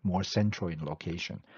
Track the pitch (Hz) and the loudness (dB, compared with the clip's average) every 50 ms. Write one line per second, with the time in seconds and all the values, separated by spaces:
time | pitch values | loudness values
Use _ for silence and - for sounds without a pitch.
0 | - 98 90 92 98 - - 107 104 104 101 - 98 87 82 78 76 71 78 - | 0 2 2 2 0 2 4 4 4 4 2 0 -2 -2 -2 -4 -4 -6 -6 -4
1 | - 87 85 85 - - 104 - - - - | -4 -4 -4 -4 -6 -6 -8 -10 -14 -18 -20